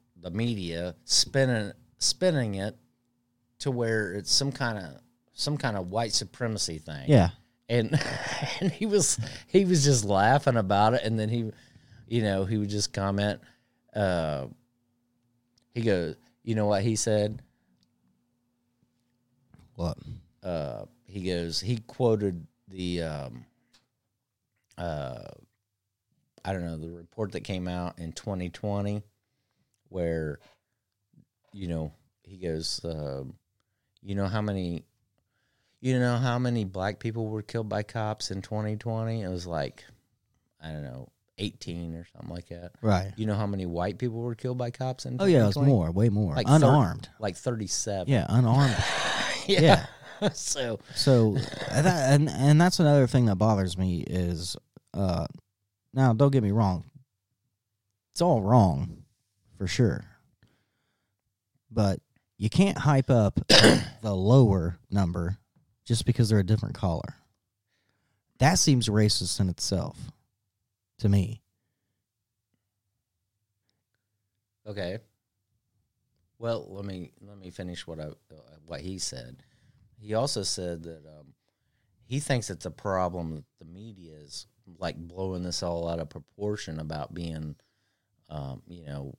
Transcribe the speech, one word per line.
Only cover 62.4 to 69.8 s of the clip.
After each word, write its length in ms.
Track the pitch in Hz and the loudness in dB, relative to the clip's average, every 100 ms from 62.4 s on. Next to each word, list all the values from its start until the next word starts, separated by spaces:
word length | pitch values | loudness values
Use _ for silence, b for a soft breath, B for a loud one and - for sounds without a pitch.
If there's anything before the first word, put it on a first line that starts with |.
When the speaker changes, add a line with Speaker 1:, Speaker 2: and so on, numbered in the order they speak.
| 104 | -2
Speaker 2:
can't 300 | - 196 - | 2 2 2
hype 320 | 147 139 - | 2 2 4
up 300 | 120 101 - | 4 4 0
<coughs> 40 | - | 4
the 680 | - 107 - - - 110 | 8 8 6 0 -6 -4
lower 640 | 95 98 135 113 95 85 85 - | 0 6 8 8 4 0 -6 -4
number 460 | 98 87 87 85 101 _ _ _ _ - | 0 0 0 -4 -6 _ _ _ _ -4
just 200 | 117 - | -2 0
because 220 | 123 107 | 2 4
they're 100 | 107 | 4
a 80 | 92 | 2
different 300 | 107 - - | 0 -2 -4
color. 400 | 87 82 - - _ _ _ _ _ _ _ _ _ _ _ - | -2 -2 -6 -14 _ _ _ _ _ _ _ _ _ _ _ 2
That 220 | 143 180 | 4 4
seems 280 | - 127 110 | 4 4 4
racist 520 | 104 104 - 90 - | 2 4 2 -4 -2
in 80 | 92 | -2
itself 500 | - - 92 | -2 -4 -4